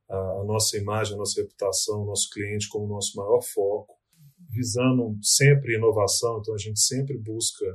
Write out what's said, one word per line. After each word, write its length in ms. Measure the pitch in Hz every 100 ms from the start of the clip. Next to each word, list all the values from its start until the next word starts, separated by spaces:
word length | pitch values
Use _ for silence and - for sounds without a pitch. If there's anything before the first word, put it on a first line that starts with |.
| -
a, 60 | 95
a 280 | 95 92 104
nossa 320 | 107 107 107
imagem, 360 | 101 107 107
a 40 | 101
nossa 240 | 98 -
reputação, 640 | 101 - 98 95 - 104
o 20 | 101
nosso 240 | 98 -
cliente 380 | - 101 104 101
como 180 | 107 104
nosso 280 | 101 95 104
maior 260 | 101 120
foco, 540 | - - 98 107 - _ _ _ - _ 175
visando 680 | 113 120 113 127 127 113 104
sempre 540 | - - 139 139 123 110
inovação, 640 | 113 104 98 - 120 110
então 140 | 107
a 40 | 107
gente 220 | 101 107
sempre 380 | - 127 139 123
busca 480 | 107 110 113 - 98